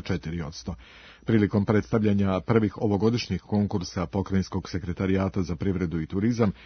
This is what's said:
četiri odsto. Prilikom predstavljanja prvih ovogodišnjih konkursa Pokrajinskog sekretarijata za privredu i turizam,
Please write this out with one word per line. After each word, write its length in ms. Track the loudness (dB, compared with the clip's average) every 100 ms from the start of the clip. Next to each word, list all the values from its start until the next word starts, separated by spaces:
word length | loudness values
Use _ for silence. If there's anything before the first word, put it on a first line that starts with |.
četiri 380 | -2 -4 -4 -8
odsto. 340 | -8 -10 -10 -12 -14 -20 -20 -10 2
Prilikom 400 | 4 4 4 4
predstavljanja 760 | 2 2 2 2 2 2 0
prvih 380 | 2 2 2 0
ovogodišnjih 640 | 0 2 2 0 -2 -6
konkursa 640 | -2 0 0 -2 -4 -4 -4
Pokrajinskog 640 | -4 0 0 0 -4 -4
sekretarijata 720 | -6 -6 -2 0 2 0 -2
za 140 | -4 -2
privredu 460 | -2 -2 -2 -2
i 60 | -4
turizam, 440 | -2 0 2 0 0